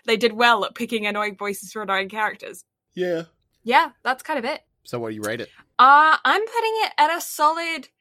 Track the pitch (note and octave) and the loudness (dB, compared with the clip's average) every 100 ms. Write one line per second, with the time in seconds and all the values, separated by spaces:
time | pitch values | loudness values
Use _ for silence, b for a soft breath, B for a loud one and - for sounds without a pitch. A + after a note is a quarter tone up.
0 | - A3+ A#3 G#3+ A#3+ A3 F#3 - A#3 A#3 | -2 0 0 2 4 4 0 -6 -6 -4
1 | G#3 G#3 G#3 F#3+ G3+ G3 F#3 A3 G3+ F#3+ | -4 -4 -6 -6 -8 -8 -10 -10 -4 -4
2 | G3 G#3+ G#3+ G3 - - _ _ _ - | -4 -4 -4 -6 -16 -18 _ _ _ -6
3 | F3+ E3 E3 _ _ _ A3 C4 D#4+ _ | -4 -4 -6 _ _ _ 2 2 2 _
4 | A#3 B3+ - D4 A#3 D4+ _ _ - B2 | -4 -4 -4 -4 -4 -8 _ _ -10 -8
5 | A2+ A2 G#2 A#2 G#2+ B B - B3+ C#4+ | -6 -6 -6 -6 -8 B B 4 6 8
6 | D#4 D#4+ C4 F4 A4 A#4 A4+ A4 G#4 - | 6 4 2 0 -2 -4 -2 -2 -4 0
7 | D4+ E4+ - - D4+ D#4+ E4+ D#4+ C4 _ | 0 0 -6 0 0 0 -4 -8 -10 _